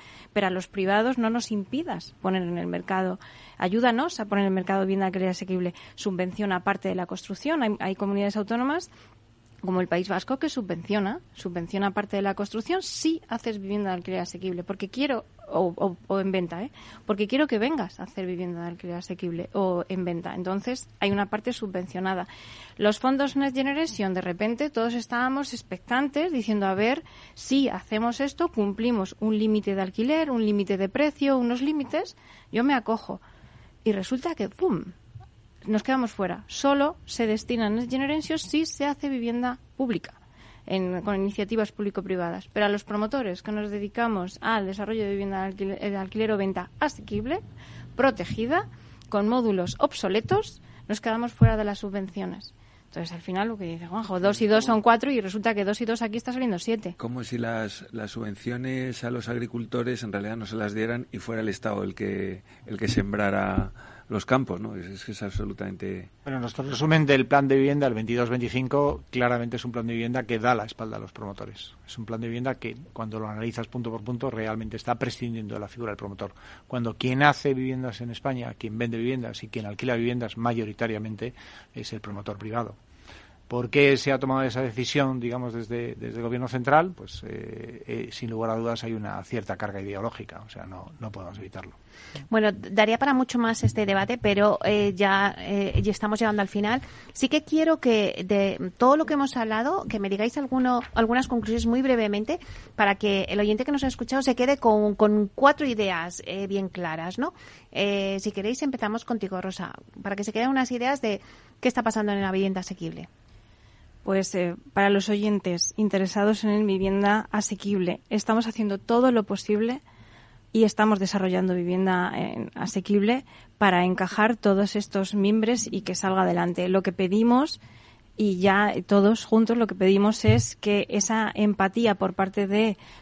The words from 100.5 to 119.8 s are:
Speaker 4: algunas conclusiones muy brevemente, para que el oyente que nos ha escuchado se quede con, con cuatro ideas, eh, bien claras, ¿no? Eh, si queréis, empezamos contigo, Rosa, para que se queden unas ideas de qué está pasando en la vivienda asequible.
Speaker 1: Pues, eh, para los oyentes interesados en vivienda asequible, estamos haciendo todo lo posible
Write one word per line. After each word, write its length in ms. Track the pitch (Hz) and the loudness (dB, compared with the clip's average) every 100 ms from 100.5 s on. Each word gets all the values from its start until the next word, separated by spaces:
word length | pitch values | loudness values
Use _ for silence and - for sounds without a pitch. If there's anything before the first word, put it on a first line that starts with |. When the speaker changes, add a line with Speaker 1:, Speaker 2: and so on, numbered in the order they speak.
| 262 254 247 - | 2 2 2 0
Speaker 4:
algunas 320 | - 226 247 262 | 2 2 2 2
conclusiones 400 | 233 208 233 233 | 0 0 0 2
muy 160 | 240 | 2
brevemente, 560 | 269 247 214 208 214 339 - - - - | 4 4 2 0 -2 -4 -6 -18 -8 2
para 180 | 208 | 2
que 280 | 196 208 196 | 4 2 2
el 180 | - 202 | 2 2
oyente 240 | 208 214 | 2 2
que 80 | 254 | 0
nos 100 | 285 | 0
ha 60 | 269 | 0
escuchado 340 | - 233 262 | -2 -2 0
se 140 | 269 240 | 2 4
quede 220 | 247 277 | 4 4
con, 360 | 233 214 208 | 6 6 4
con 340 | 202 214 208 202 | 4 6 6 2
cuatro 320 | - 269 294 294 | 4 6 6 2
ideas, 560 | 220 202 175 170 175 | 0 0 0 -4 -8
eh, 220 | - 190 196 | -8 -6 -2
bien 220 | 196 190 | -2 -2
claras, 500 | 185 175 160 170 185 | -4 -4 -4 -6 -4
¿no? 160 | 247 - - - - | -4 -6 -16 -20 -8
Eh, 460 | - 202 202 196 196 | 0 2 2 0 -2
si 100 | 208 | -4
queréis, 320 | 202 196 262 | -4 -2 -2
empezamos 420 | 294 247 214 220 | -2 -2 -2 -4
contigo, 360 | - 233 190 185 | -4 -4 -2 -4
Rosa, 320 | 185 185 180 - - - | -6 -6 -10 -12 -18 -12
para 140 | 196 | -6
que 80 | 196 | -4
se 100 | 202 | -4
queden 180 | 214 247 | 0 2
unas 200 | 269 254 | 2 0
ideas 320 | 247 247 277 | 0 0 0
de 180 | 226 196 - - - _ | 0 -2 -6 -20 -20 _
qué 80 | - | 0
está 160 | - | 2
pasando 300 | 233 220 208 | 0 0 0
en 100 | 202 | 0
la 80 | 196 | 0
vivienda 300 | 190 190 185 | 0 0 -2
asequible. 480 | 185 185 165 160 160 _ - - - _ - - - - | -6 -8 -8 -8 -14 _ -20 -20 -20 _ -20 -20 -20 -10
Speaker 1:
Pues, 320 | - 190 190 | -2 0 0
eh, 220 | 190 175 170 - | 0 0 -2 -4
para 160 | - 202 | 2 4
los 220 | 202 196 | 4 2
oyentes 640 | 208 214 208 185 175 - - | 0 2 0 0 -2 -2 0
interesados 640 | 214 196 185 208 202 214 | 0 2 2 2 2 4
en 220 | 214 208 214 | 2 2 4
vivienda 600 | 190 190 196 202 214 - | 2 2 2 4 2 2
asequible, 680 | 208 208 190 202 202 175 - - | -2 -2 -4 -2 0 0 -2 -2
estamos 380 | 208 - 226 226 | -2 2 2 0
haciendo 320 | 220 214 196 | -2 -2 -2
todo 340 | - 240 254 | 2 4 6
lo 120 | 240 | 4
posible 580 | 208 202 - 208 226 262 | 2 -2 0 0 0 -4